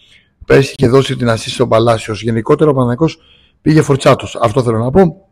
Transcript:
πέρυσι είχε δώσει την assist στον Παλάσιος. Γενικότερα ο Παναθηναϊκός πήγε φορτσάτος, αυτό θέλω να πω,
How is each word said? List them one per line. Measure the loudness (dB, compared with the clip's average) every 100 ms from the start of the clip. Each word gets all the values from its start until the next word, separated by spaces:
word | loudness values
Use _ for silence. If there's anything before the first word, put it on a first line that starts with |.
| _ _ _ _ 0
πέρυσι | 2 2 0
είχε | 2
δώσει | 2 0 -2
την | -2
assist | -2
στον | -4 -4 0
Παλάσιος. | 2 2 0 -4 -8
Γενικότερα | -4 -4 0 0 0
ο |
Παναθηναϊκός | 0 -2 -2 -4 -4 _ _ _ _
πήγε | 0 2
φορτσάτος, | 2 0 2 0 -2 -4
αυτό | -2 0
θέλω | -2 -2
να | 0
πω, | 2 2 0 _